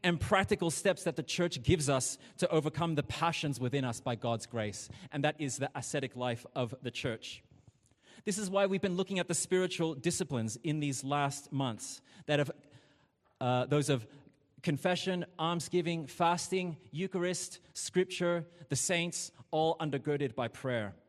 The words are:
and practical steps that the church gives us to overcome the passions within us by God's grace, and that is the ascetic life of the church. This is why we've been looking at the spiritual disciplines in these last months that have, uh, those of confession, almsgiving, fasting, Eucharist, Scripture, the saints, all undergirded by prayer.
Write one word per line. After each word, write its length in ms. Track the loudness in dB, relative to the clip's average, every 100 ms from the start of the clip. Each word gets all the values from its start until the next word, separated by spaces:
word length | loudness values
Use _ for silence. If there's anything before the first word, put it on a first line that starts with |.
and 160 | 2 0
practical 520 | 4 4 4 2 2
steps 340 | 2 0 2
that 120 | -2 -4
the 60 |
church 400 | -4 0 0 0
gives 260 | 2 2 4
us 300 | 2 0 -6 -14 -2
to 120 | 2
overcome 440 | 2 2 0 0
the 80 | 0
passions 580 | -2 0 0 0 -2 -2
within 240 | 0 0
us 160 | 0 -4
by 140 | -4
God's 320 | -2 0 -2 -2
grace, 420 | -4 -4 -6 -12 -14 -10
and 120 | -2
that 120 | 0 0
is 200 | -6 -4
the 120 | -4
ascetic 420 | -4 -4 -4 -4 -4
life 300 | -2 -2 -6
of 200 | -4 -4 -4
the 80 | -8
church. 520 | -4 -4 -4 -8 -16 _ -20 -20 _ _ _ _ -10
This 140 | -4 -2
is 120 | 0
why 160 | 2 4
we've 140 | 2
been 160 | 2 0
looking 220 | 0 0
at 100 | 0
the 60 |
spiritual 600 | -2 2 2 2 0 0
disciplines 640 | 0 -2 -2 -2 0 -2 -2
in 160 | -2 0
these 240 | 0 -2
last 480 | 0 2 2 -2 -4
months 480 | -2 0 -2 -10 -14 _ -16 0
that 120 | 2
have, 120 | 2 -2 -14 -20 _ _ _ _ _ _
uh, 260 | 2 2 4
those 220 | 2 4
of 180 | 0 0 -20 -20 _ _ -6
confession, 600 | -2 0 2 0 0 -2 -4 -2
almsgiving, 680 | 0 0 0 0 0 -2 -6
fasting, 680 | 2 2 2 0 -2 -2 -6 -10
Eucharist, 680 | -6 -2 0 0 -2 -6 -12 -16
Scripture, 720 | -10 0 2 2 2 0 0 -2 -14 -4
the 80 | -2
saints, 540 | 2 2 0 -4 -10 -12 -2
all 260 | 2 2 2
undergirded 560 | 0 -2 0 0 0
by 140 | 0 -4
prayer. 460 | -2 -2 0 -2 -8